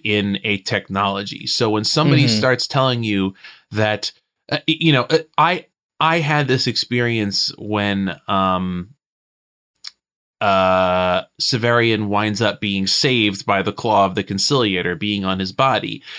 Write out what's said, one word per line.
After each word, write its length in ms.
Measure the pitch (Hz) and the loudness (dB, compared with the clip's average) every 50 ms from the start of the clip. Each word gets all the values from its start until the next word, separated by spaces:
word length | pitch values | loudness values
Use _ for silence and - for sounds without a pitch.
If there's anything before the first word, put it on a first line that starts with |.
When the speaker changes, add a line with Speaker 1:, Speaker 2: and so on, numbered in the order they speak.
Speaker 1:
in 380 | - 110 104 104 101 101 98 - | -4 -2 0 0 0 -2 -2 -4
a 140 | - 107 101 | -4 -4 -4
technology. 880 | 95 - - 117 98 - - 98 98 101 98 101 98 104 101 - - - | -4 -4 -4 -4 -4 -4 -4 -2 -2 0 0 -2 -4 -6 -10 -10 -10 -8
So 220 | - - - 120 107 | -4 -2 0 0 0
when 140 | 107 107 104 | 0 0 0
somebody 400 | - - 156 156 143 139 127 127 | 0 0 2 2 4 4 4 4
Speaker 2:
Mm-hmm. 120 | 120 110 107 | 2 2 2
Speaker 1:
starts 280 | 120 127 123 120 - | 2 2 0 0 -2
telling 380 | - - 135 131 131 123 117 113 | -2 0 0 0 0 0 0 -2
you 300 | 107 101 98 95 98 95 _ - - - - _ - | -2 0 0 0 -2 -4 _ -16 -20 -20 -20 _ -6
that, 400 | 104 107 107 107 107 101 - - - _ _ _ _ _ _ - | -2 0 0 0 0 -2 -4 -8 -10 _ _ _ _ _ _ -6
uh, 60 | - - - | -6 -4 -2
y-, 100 | 160 156 151 | -2 -2 0
you 100 | 165 160 | 2 2
know, 100 | 143 127 120 | 2 2 2
uh, 140 | - 160 156 - - _ - | 2 0 0 0 -2 _ 2
I, 280 | 156 170 185 185 - _ _ _ _ _ _ - | 2 2 0 -2 -6 _ _ _ _ _ _ -2
I 180 | 151 160 165 170 | 0 2 2 2
had 280 | 147 147 156 147 143 123 | 0 2 2 2 2 2
this 180 | 123 120 - | 0 0 0
experience 840 | 127 104 - - - 123 123 120 117 117 113 104 101 98 - - - - - | -2 -2 -2 -2 -2 -2 0 0 0 0 0 -2 -2 -2 -2 -4 -4 -6 -8
when, 600 | 107 104 104 104 101 101 98 98 98 95 - - _ | -6 -2 -2 0 0 0 0 0 -2 -4 -4 -6 _
um, 680 | - 101 95 95 95 92 92 92 92 90 87 87 107 - _ _ _ _ _ _ _ _ _ _ _ _ _ _ _ _ _ - - - _ _ _ _ _ _ _ _ - | -2 0 2 2 2 0 0 -2 -4 -4 -6 -8 -10 -14 _ _ _ _ _ _ _ _ _ _ _ _ _ _ _ _ _ -18 -18 -18 _ _ _ _ _ _ _ _ -2
uh, 840 | 110 101 98 95 95 92 92 92 92 90 90 92 92 90 90 85 - - _ - | 0 2 2 4 4 4 4 4 2 2 2 0 0 0 0 -2 -4 -6 _ -6
Severian 680 | - - 135 113 117 120 120 120 117 117 110 104 107 101 | -4 -2 -2 0 0 2 2 2 2 2 2 0 0 -2
winds 340 | 101 104 107 107 104 98 | -2 0 0 0 0 0
up 180 | 113 101 104 - | 0 -2 -2 -2
being 260 | 110 101 98 98 98 | -4 -2 -2 -2 -2
saved 600 | - - - - 135 127 117 107 104 98 - - | 0 0 0 2 2 2 2 2 0 0 -2 -2
by 160 | - 101 98 | -2 0 0
the 100 | 92 104 | 0 -2
claw 340 | - - - 113 107 98 98 | -4 -2 0 2 4 4 4
of 80 | 95 92 | 2 0
the 80 | - 98 | -2 -4
conciliator 720 | - 101 95 - - 143 131 117 104 92 90 90 90 87 | -4 -2 -2 0 0 2 2 2 0 0 0 -2 -2 -4
being 280 | 78 104 104 104 98 95 | -4 -4 -4 -2 -2 -2
on 140 | 95 95 95 | -2 -2 -2
his 140 | 95 95 | -4 -4
body. 500 | - - 135 135 117 101 113 110 107 - - - - | -2 0 0 2 2 0 -2 -4 -8 -10 -14 -16 -16